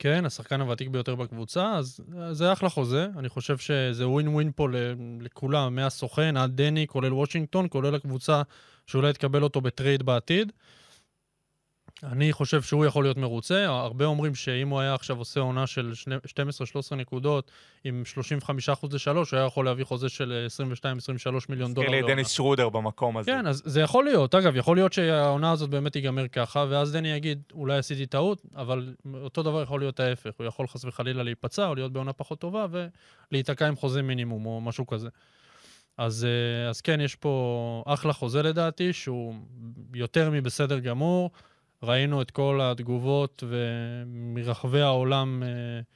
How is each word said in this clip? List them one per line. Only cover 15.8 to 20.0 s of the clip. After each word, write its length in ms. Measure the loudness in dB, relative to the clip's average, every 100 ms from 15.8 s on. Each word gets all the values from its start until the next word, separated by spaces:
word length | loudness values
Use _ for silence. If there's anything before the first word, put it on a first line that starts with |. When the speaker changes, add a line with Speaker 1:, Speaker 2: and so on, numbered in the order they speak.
| -6
Speaker 1:
שני-, 200 | -6 -6 -8 -6
שתים 220 | -4 -4
עשרה, 180 | -4 -6
שלוש 200 | -6 -6
עשרה 120 | -6
נקודות, 520 | -6 -2 0 0 -2 -12 -20 _
עם 200 | -8 -6
שלושים 340 | -6 -6 -4 -4
וחמישה 340 | -2 -2 0
אחוז 220 | -2 -2
לשלוש, 360 | -4 0 0 2
הוא 80 | 2
היה 80 | 2
יכול 180 | 2
להביא 200 | 0 0
חוזה 240 | -2 -2